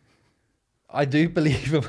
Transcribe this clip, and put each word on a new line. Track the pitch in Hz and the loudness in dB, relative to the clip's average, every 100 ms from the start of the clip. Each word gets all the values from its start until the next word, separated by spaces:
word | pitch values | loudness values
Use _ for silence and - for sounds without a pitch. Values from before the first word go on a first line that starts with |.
| _ _ _ _ _ _ _ _ _ | _ _ _ _ _ _ _ _ _
I | - 143 | -4 0
do | 143 165 | 2 2
<laughs> | 175 | 2
believe | 151 131 135 | 0 0 0
in | 151 | -2